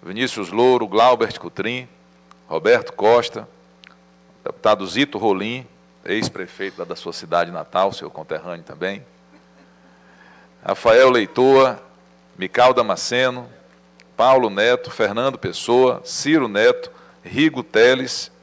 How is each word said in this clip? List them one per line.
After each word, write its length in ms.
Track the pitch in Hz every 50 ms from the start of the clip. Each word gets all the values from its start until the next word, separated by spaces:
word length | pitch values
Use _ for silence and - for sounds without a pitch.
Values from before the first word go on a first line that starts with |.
| -
Vinícius 480 | 82 95 107 127 123 - - 101 85
Louro, 380 | 90 110 120 127 127 123 117 104
Glaubert 500 | 92 107 117 123 127 113 117 104 - -
Cutrim, 500 | - 85 _ - 98 110 120 127 127 123 _ _ _ _ _ _ _ _ _ _ _ _
Roberto 440 | - 80 78 107 120 117 - - -
Costa, 560 | - 101 107 120 120 117 - - 113 110 - _ _ _ _ _ _ - - _ _ _ _ _ _ _ _ _ _ _
deputado 400 | - - - - 110 107 98 95
Zito 340 | 92 85 110 143 143 - 107
Rolim, 460 | 101 110 98 95 95 110 120 127 127 117 _ _ _ _ _ _ _
ex-prefeito 720 | - 95 110 110 - - - 92 87 - - 95 98 - -
da, 60 | 87
da 120 | 85 87
sua 160 | - - 87 82
cidade 380 | - - 85 82 87 85 85
natal, 420 | 87 85 78 _ - - 95 98 92
seu 160 | - 82 78
conterrâneo 540 | - 78 78 _ 80 78 80 90 87 82 82
também, 420 | - 71 76 87 95 98 98 - _ _ _ _ _ _ _ _ _ _ _ _ _ _ _ _ _ _ _ _ _ _ _ - - _ - _ _ _ _ -
Rafael 440 | - 98 - - 120 110 120 131 131
Leitoa, 680 | 123 120 107 92 - - 127 131 135 135 135 131 117 98 - _ _ _ _ _ _ _ _ _ _
Micau 360 | - 92 95 _ 120 123 127 127
Damasceno, 760 | 117 117 107 95 85 - - 123 123 127 131 123 127 123 - - - _ _ _ _ _ _ _ _ _ _ _
Paulo 320 | - 117 123 135 135 127 110
Neto, 400 | 98 98 104 117 123 123 - -
Fernando 480 | - - 113 101 101 113 123 135 135
Pessoa, 640 | - - 92 85 - - - 117 123 131 127 123 - -
Ciro 420 | - - - - 143 156 160 135
Neto, 460 | 113 101 101 110 120 123 123 - - - - - _ _ _ _
Rigo 400 | 87 - 113 151 160 143 127 117
Teles 680 | - - 107 113 123 131 131 135 127 - - - - _ _